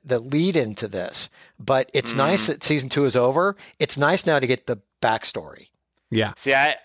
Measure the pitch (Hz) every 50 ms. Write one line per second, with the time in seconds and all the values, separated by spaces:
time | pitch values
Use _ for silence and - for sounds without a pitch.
0 | - 135 123 113 117 135 143 156 175 196 165 151 120 107 101 - 113 101 101 92
1 | 90 - - - - - _ - - - _ - 110 - 135 131 131 - - 131
2 | 123 117 117 135 139 160 196 190 - 170 143 - - - 151 143 135 127 - 143
3 | 143 127 120 127 120 127 135 170 185 202 196 - - - - - 160 - - 139
4 | 143 156 185 - - 165 151 139 131 123 127 - - - 117 98 _ _ _ -
5 | - 113 113 107 - - - 95 78 71 69 - - _ _ _ _ _ _ _
6 | _ - 110 110 107 98 - - - 139 135 135 143 151 - -